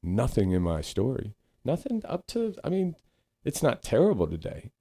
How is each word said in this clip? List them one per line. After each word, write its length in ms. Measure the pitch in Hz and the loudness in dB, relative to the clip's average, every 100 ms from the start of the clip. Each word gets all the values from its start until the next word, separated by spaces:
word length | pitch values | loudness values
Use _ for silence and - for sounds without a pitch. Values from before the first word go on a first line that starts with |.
nothing 480 | 85 92 - 110 95 | -2 0 2 2 2
in 100 | 92 | 2
my 180 | 87 78 | 2 0
story, 540 | - 98 120 127 107 - _ _ | -2 -2 0 -2 -6 -12 _ _
nothing 380 | 127 170 277 226 - | -4 -4 -2 -4 -4
up 200 | 180 - | -8 -4
to, 260 | 233 226 - | -4 -4 -4
I 40 | - | -2
mean, 280 | 190 185 - _ _ _ _ | 0 0 -4 _ _ _ _
it's 180 | - - | -6 2
not 200 | 151 - | 2 2
terrible 440 | - 117 202 117 80 | 2 4 6 4 0
today. 440 | 80 - 80 - _ | 0 -6 -10 -14 _